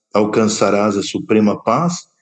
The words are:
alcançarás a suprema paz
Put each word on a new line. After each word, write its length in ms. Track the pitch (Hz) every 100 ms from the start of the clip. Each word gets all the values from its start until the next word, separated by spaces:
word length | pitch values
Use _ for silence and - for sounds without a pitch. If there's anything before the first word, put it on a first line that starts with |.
| _
alcançarás 840 | 104 107 113 107 104 101 101 104 98
a 60 |
suprema 600 | - - 92 110 104 95
paz 460 | 113 127 175 175 - _